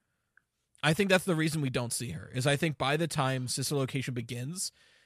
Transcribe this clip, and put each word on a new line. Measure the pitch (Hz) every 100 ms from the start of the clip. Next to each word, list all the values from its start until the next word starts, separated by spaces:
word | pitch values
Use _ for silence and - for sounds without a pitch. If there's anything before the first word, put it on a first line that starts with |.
| _ _ _ _ _ _ _ _
I | 143
think | 160 196
that's | 185 -
the |
reason | 160 160 156
we | 139
don't | 127 120
see | - 117
her, | - 95
is | 127 127
I | 143
think | 165 143
by | 131 151
the | 165
time | 156 131 131 127
Sister | - 131
Location | 143 131 139 127
begins, | 123 117 120 127 185 - - - _